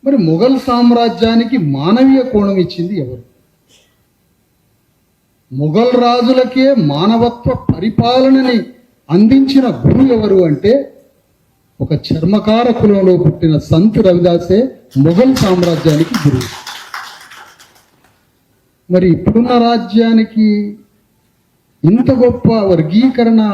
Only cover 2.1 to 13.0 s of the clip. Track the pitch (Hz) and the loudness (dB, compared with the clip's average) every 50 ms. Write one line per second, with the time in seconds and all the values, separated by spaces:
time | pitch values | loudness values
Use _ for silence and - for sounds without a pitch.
2.1 | 269 269 254 262 240 208 202 196 196 190 175 - - - 170 180 208 185 139 120 | 4 2 0 0 -2 -2 -2 0 -2 -2 -4 -4 -4 -8 -8 -6 -6 -6 -8 -8
3.1 | 107 113 - _ _ _ _ _ _ _ _ _ _ _ _ _ _ _ _ _ | -10 -16 -18 _ _ _ _ _ _ _ _ _ _ _ _ _ _ _ _ _
4.1 | _ _ _ _ _ _ _ _ _ _ _ _ _ _ _ _ _ _ _ _ | _ _ _ _ _ _ _ _ _ _ _ _ _ _ _ _ _ _ _ _
5.1 | _ _ _ _ _ _ _ _ 131 131 147 156 151 208 233 254 247 240 240 240 | _ _ _ _ _ _ _ _ -8 -6 -4 -2 0 0 0 2 2 2 2 2
6.1 | 240 247 240 240 262 254 254 254 254 262 262 269 277 233 175 147 143 147 170 208 | 0 0 0 0 2 2 0 0 0 0 2 2 2 2 0 0 -2 0 0 0
7.1 | 226 233 233 240 233 - - 262 262 - - - - - 180 220 214 - 226 233 | 0 2 0 -2 -4 -4 -6 -4 -4 -4 -4 -4 -4 -2 -2 -4 -2 0 0 0
8.1 | 247 262 262 269 269 262 262 254 247 220 175 - - _ _ _ _ _ _ _ | 2 2 2 4 2 2 2 0 -2 -2 -4 -6 -16 _ _ _ _ _ _ _
9.1 | 151 180 214 226 262 269 269 262 - 277 254 240 170 - - - - 233 269 262 | 2 2 4 4 4 4 2 2 2 0 0 0 -4 -2 0 0 2 2 2 2
10.1 | 240 220 214 208 196 190 180 165 147 135 - 202 240 285 - - - - _ _ | 2 0 0 0 2 2 2 2 0 0 0 0 0 0 0 -4 -14 -20 _ _
11.1 | _ _ _ _ _ _ _ _ _ _ _ _ _ _ 135 - 156 143 - - | _ _ _ _ _ _ _ _ _ _ _ _ _ _ -6 -6 -4 -6 -4 -4
12.1 | - 160 156 180 202 214 185 208 214 226 247 247 226 233 - 214 202 196 | -6 -2 -2 -4 -4 -4 -4 -2 -2 0 0 -2 -2 0 2 2 2 2